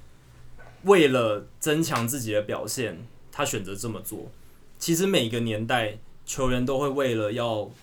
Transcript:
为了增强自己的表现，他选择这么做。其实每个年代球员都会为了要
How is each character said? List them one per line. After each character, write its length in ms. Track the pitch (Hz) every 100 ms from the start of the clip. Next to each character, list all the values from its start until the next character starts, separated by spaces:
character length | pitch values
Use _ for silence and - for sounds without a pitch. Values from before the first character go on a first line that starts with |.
| - - - - - - - -
为 240 | 185 196 143
了 380 | 127 113 104 - -
增 240 | 160 156
强 260 | 160 127 117
自 100 | 139
己 140 | 110
的 80 | 104
表 240 | 104 85 -
现， 400 | - 110 85 117 - -
他 140 | -
选 180 | 147 117
择 120 | 95
这 140 | 101 117
么 120 | 98
做。 300 | 95 107 - - - - - -
其 180 | - 165
实 100 | 196
每 220 | 175 117
个 120 | 117
年 260 | 117 107 113
代 320 | 127 107 107 - -
球 260 | - - 131
员 140 | 123
都 140 | 127 135
会 100 | 143
为 260 | 139 131
了 180 | 113 104
要 380 | 120 117 107 98 -